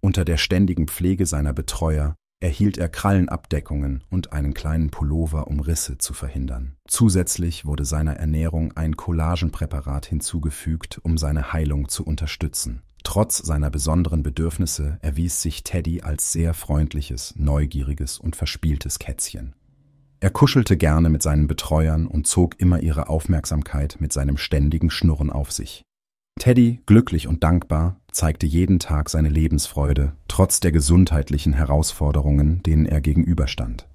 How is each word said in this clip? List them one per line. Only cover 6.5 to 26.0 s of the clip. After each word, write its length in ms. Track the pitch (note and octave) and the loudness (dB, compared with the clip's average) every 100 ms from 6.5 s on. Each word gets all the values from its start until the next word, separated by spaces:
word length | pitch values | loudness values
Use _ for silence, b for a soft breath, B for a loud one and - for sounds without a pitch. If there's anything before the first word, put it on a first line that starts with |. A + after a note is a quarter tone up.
| B1+ C2 - _ | -6 -10 -14 _
Zusätzlich 800 | - A2+ F#2 E2+ - E2+ D#2+ D2 | 2 4 4 0 -2 -4 -4 -6
wurde 200 | D2 C#2 | -4 -2
seiner 320 | D2+ D#2 D2 | -2 -2 -2
Ernährung 560 | D#2 D#2 D#2+ D#2+ E2 | -2 0 0 -2 -4
ein 240 | - D#2+ D2+ | -4 -4 -4
Kollagenpräparat 1080 | - E2 D#2+ F2 D#2+ - D#2 C#2+ C#2 C#2 - | -4 -2 0 0 -2 -4 -6 -6 -6 -6 -4
hinzugefügt, 920 | D2+ - E2+ D2 - - D#2+ - - | -6 -4 -4 -6 -6 -6 -6 -6 -10
um 160 | E2+ D#2+ | -2 -2
seine 360 | D2+ D2 C2 | 0 -2 -2
Heilung 340 | D#2+ D2+ D2 C2+ | -2 0 -2 -4
zu 160 | - | -6
unterstützen. 760 | - D2+ D2 - D#2 - - A#1 - _ - | -4 -4 -4 -4 -6 -4 -8 -10 -14 _ -6
Trotz 320 | - - - | -2 0 -2
seiner 320 | D#2+ D2+ D2 | -2 -2 0
besonderen 540 | D2 D2 D#2 D#2 D2+ | -2 0 2 2 0
Bedürfnisse 760 | C#2+ C#2 E2 - F2+ - D2 D#2 | -2 -2 -4 -2 -4 -2 -4 -4
erwies 400 | D2+ C#2+ F2 - | -4 -2 -2 -2
sich 220 | F2 - | -6 -6
Teddy 380 | - F2+ D#2+ E2+ | -6 -4 -4 -4
als 300 | - D2 - | -4 -4 -4
sehr 220 | D#2+ E2+ | 0 -2
freundliches, 840 | D#2+ - D2+ D2 D2+ C#2+ A#1+ - - | -2 -2 0 0 -2 -6 -8 -10 -2
neugieriges 840 | D2 C#2+ D2 C#2+ C2+ C#2+ B1+ - | 0 2 0 -2 -4 -4 -6 -6
und 200 | - - | -8 -4
verspieltes 600 | D#2 - D#2+ D2 - - | -6 -2 0 0 -4 -8
Kätzchen. 580 | - - - - A#1 - _ _ _ _ _ _ | -8 -8 -8 -8 -12 -16 _ _ _ _ _ _
Er 80 | G2 | -2
kuschelte 480 | - C#3+ C#3 A2 E2+ | 4 4 4 4 4
gerne 320 | D#2+ D#2 E2 | 4 4 4
mit 120 | D2+ | 2
seinen 260 | D#2 D2+ D2 | 2 2 2
Betreuern 600 | - - D#2 D#2+ D#2 D#2+ | 0 0 2 2 0 0
und 200 | D#2 D2 | -2 0
zog 300 | - F2 - | 2 2 4
immer 180 | F#2 F2 | 2 4
ihre 300 | D#2+ D2 C#2+ | 2 -2 0
Aufmerksamkeit 880 | D#2+ - E2 - D2+ C#2+ D2 C#2+ - | -2 0 0 0 -4 -2 -4 -4 -4
mit 140 | D2 | -4
seinem 240 | - C#2 C#2 | -2 0 -2
ständigen 520 | - D2+ C#2+ D#2+ E2+ | 0 2 2 4 2
Schnurren 400 | - E2+ D2 D2 | 4 2 2 0
auf 220 | D2 D2 | -2 -4
sich. 320 | - - - _ _ | -6 -10 -14 _ _